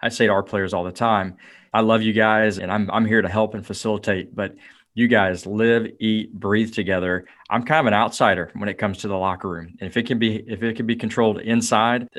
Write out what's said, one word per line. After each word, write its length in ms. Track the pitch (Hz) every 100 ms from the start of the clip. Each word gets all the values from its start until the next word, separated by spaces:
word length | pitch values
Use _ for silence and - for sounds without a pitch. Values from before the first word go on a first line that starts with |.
I, 60 | 117
I 40 |
say 160 | - 110
to 60 |
our 120 | 98
players 280 | 98 104 95
all 120 | 95
the 80 | 90
time, 440 | 87 117 107 92 - - - _
"I 80 | 110
love 220 | 110 113
you 100 | 110
guys, 480 | 107 110 107 110 92
and 100 | 92
I'm, 180 | 104 95
I'm 160 | 110
here 160 | 110 110
to 80 | 92
help 260 | 107 110
and 120 | 107 -
facilitate, 640 | 98 110 104 107 95 -
but 220 | - 98 - - - _ 113
you 120 | 120
guys 360 | 113 95 90
live, 480 | 95 107 113 117 110 -
eat, 340 | 110 110 -
breathe 400 | 101 98 104 113
together." 540 | 113 95 92 90 90 - - -
I'm 140 | 117
kind 160 | 120 156
of 60 | 123
an 80 |
outsider 560 | 104 113 - 120 90 82
when 140 | 104 104
it 100 | 95
comes 200 | 104 92
to 100 | 107
the 80 | 95
locker 320 | 95 90 95
room. 280 | 85 82 -
And 80 | 92
if 80 | 120
it 100 | 120
can 140 | 120
be, 160 | 113 107 -
if 140 | 104
it 140 | 117 113
can 100 | 113
be 80 |
controlled 460 | 117 110 120 113 101
inside, 680 | 113 117 117 110 117 120 120